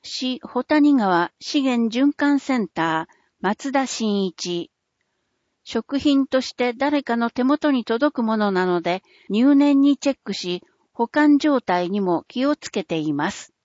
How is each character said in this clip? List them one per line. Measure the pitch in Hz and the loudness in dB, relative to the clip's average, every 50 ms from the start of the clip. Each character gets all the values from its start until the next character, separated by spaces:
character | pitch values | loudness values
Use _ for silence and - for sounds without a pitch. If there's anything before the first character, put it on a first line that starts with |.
市 | _ - - - 262 254 254 - | _ -12 -10 -6 -6 -6 -6 -8
保 | - - - 247 254 | -10 -6 -6 -6 -2
谷 | - 302 302 294 294 285 | 2 4 4 6 6 6
川 | 254 214 190 180 170 175 - _ _ | 4 4 4 2 2 0 -2 _ _
資 | - - - 302 | -14 -4 -2 0
源 | 262 269 247 233 233 220 | 0 2 0 0 0 0
循 | 220 247 277 294 294 | 0 2 2 2 2
環 | - 294 285 285 277 | 2 0 2 2 0
セ | - - 262 247 | 0 -2 -2 -2
ン | 202 170 | -2 -4
タ | _ - 160 165 160 160 170 _ | _ -4 -2 0 -2 -2 -4 _
ー、 | _ _ _ _ _ _ | _ _ _ _ _ _
松 | - 185 220 _ - 277 | -4 -4 -4 _ -6 -4
田 | 254 269 269 | -2 -2 -2
真 | 247 - - 226 214 202 202 196 | -2 -6 -4 -4 -2 0 -2 -2
一。 | 185 160 - - 180 175 170 170 _ _ _ _ _ _ _ _ _ _ _ _ _ _ _ _ _ _ _ _ | -4 -6 -8 -8 -6 -6 -6 -8 _ _ _ _ _ _ _ _ _ _ _ _ _ _ _ _ _ _ _ _
食 | - - 233 - - 277 277 | -8 -8 -8 -6 -4 -6 0
品 | - 302 277 269 269 | 2 2 2 2 0
と | - - 262 | 0 0 -2
し | 254 - | -2 -4
て | - - 247 247 240 | -6 -4 -4 -4 -2
誰 | 240 269 285 294 285 | -2 -2 0 0 -2
か | 269 - 233 | -2 -2 -2
の | 233 233 233 | -2 -2 -4
手 | _ - | _ -2
元 | 247 262 294 302 - 302 | 0 0 0 0 0 0
に | 277 247 220 | 0 0 -2
届 | - 226 233 277 302 _ | -2 -2 0 0 0 _
く | - | -2
も | 226 220 220 | -2 -2 0
の | 214 208 202 | 0 0 0
な | 190 180 185 | 0 0 0
の | 180 180 175 | 0 0 -2
で、 | 165 175 175 190 _ _ _ _ _ - | -2 -2 -4 -4 _ _ _ _ _ -4
入 | 190 214 247 277 294 | 0 2 4 4 6
念 | 277 285 285 285 277 | 6 4 4 4 4
に | 277 285 277 | 4 2 2
チ | - - 277 | 2 0 -4
ェ | 262 | -4
ッ | _ | _
ク | _ - 196 | _ -10 -8
し、 | - - 180 180 175 _ _ _ _ _ _ _ - | -8 -6 -6 -6 -6 _ _ _ _ _ _ _ -6
保 | 233 | -6
管 | - - 294 302 302 294 277 | -2 0 2 4 6 4 4
状 | - 302 285 247 | 4 2 0 0
態 | _ - 180 180 180 175 | _ 0 0 0 0 -2
に | 196 208 | -2 -2
も | 196 180 170 156 - | 0 0 -2 -2 -4
気 | _ - 240 262 | _ -6 -2 -2
を | 285 294 | -2 -2
つ | _ - - | _ -6 -8
け | - 214 | -8 -8
て | 170 _ 175 160 | -6 _ -4 -4
い | 151 156 | -2 -2
ま | 147 143 147 196 | -2 -2 -4 -4
す。 | - - - _ _ _ | -6 -10 -18 _ _ _